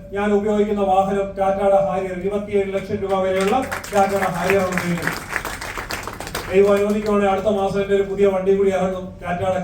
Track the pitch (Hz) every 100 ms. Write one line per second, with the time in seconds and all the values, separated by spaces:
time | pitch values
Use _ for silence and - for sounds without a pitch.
0 | - 196 208 202 214 208 208 208 190 190
1 | 190 202 196 196 196 196 196 196 196 185
2 | 190 180 190 208 208 202 196 196 196 208
3 | 196 196 190 190 190 254 269 - - 202
4 | 196 196 185 165 180 196 185 180 175 170
5 | - - - - - - - - - -
6 | - - - - - 185 202 202 202 214
7 | 214 208 202 190 214 202 196 196 196 196
8 | 196 190 202 185 185 196 196 185 185 185
9 | 185 - 175 175 190 185